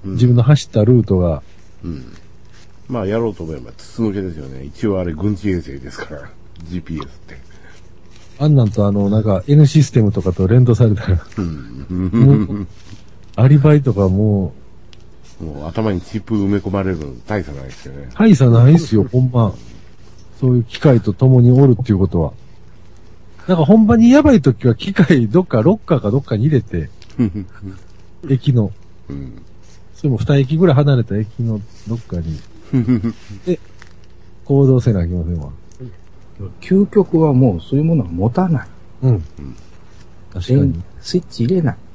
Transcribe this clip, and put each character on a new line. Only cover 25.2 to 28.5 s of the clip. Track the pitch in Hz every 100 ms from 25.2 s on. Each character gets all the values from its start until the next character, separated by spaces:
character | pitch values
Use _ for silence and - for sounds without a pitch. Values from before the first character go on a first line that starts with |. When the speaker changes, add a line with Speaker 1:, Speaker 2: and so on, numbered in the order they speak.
| 113
Speaker 2:
ど | 135
っ | 185
か、 | 120
ロ | 127 220
ッ | -
カ | 143
ー |
か | 101
ど | 127
っ | -
か | 104
に |
入 | 135 139
れ |
て、 | - 87 76 - - - 113 92 90 -
Speaker 1:
<laughs> | 95 92 - - - - -
Speaker 2:
駅 | 135 -